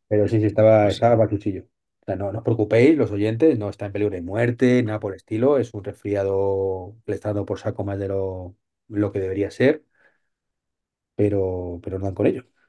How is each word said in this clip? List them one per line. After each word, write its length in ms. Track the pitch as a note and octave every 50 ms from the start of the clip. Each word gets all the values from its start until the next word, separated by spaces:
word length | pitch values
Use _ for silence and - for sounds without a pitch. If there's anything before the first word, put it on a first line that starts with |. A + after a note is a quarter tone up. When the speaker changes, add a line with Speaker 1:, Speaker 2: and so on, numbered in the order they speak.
| _ -
Speaker 1:
Pero 200 | G#2+ G#2 G#2 F2
sí, 120 | A2+ A2
sí, 60 | G#2+
estaba, 420 | G#2 F#2+ G#2 G#2+ A2 A2 G#2+ G#2 G2+
Speaker 2:
Pues 80 | F#2
sí. 80 | - A#2
Speaker 1:
estaba 120 | A#2 A#2+ A2+
pachuchillo. 440 | A2 G#2 G#2+ G2 - G#2+ F#2+ F2+ - _ _ _ _ _ _ _ _
O 20 |
sea, 100 | - G2
no, 160 | F#2 G2+ G2 G2
no 60 | A2+
os 60 | A2+
preocupéis, 520 | - A2+ A2 G#2+ G#2+ G#2+ A2+ A#2+ D3 D#3+
los 140 | D3 B2 F#2 G#2
oyentes, 460 | G2+ G2+ A2 A2+ A2+ D#3+ D#3+ C#3+ A2+
no 120 | G#2 G2+
está 160 | F#2+ - G#2
en 60 | G2+ G2+
peligro 220 | G2+ G#2 G#2 G2
de 80 | F2+ E2+
muerte, 600 | F2 F#2+ A2 A#2+ A#2+ B2 A#2+ C3 B2+ B2 B2+ A#2
nada 180 | G#2+ G#2+ G#2+
por 120 | - G2+ F#2+
el 40 |
estilo. 420 | F#2+ - - A2 A2 A#2 C#3 D3 C3+
Es 140 | A2 - -
un 100 | G#2 F#2+
resfriado 1120 | G2+ G2 - - G2+ G2+ G2 G2 G2 G2 G2 G2 G2 G2 G2 G2 F#2+ F#2+ F#2 F#2 F#2+ G#2 - _
que 60 | - G#2
le 40 |
está 120 | G2 - G#2+
dando 160 | G#2 G2+ G2
por 120 | - G2+ -
saco 240 | - A2 G#2+ - G2+
más 140 | G2+ G2+ G2
de 100 | G2 G2
lo, 480 | G2 G2 F#2+ F#2+ F#2 F#2 F#2 F2+ F#2 _ _ _ _ _ _ -
lo 240 | A2 G2+ G#2 G2 -
que 80 | G2+
debería 300 | F#2+ F#2 F#2+ G2+ G2+ G2
ser. 340 | - - B2+ C3 D3+ - - _ _ _ _ _ _ _ _ _ _ _ _ _ _ _ _ _ _ _ _ _ _ _ _ _ _
Pero, 640 | - G#2 G#2 G2+ G2 F#2+ F#2 F#2 F2+ F2+ F2+ F2 F2 -
pero 160 | G2 F#2 F#2+
no 80 | F#2+
dan 80 | G2 F#2
con 120 | - -
ello. 180 | D3+ - B2+ - _ _ _ _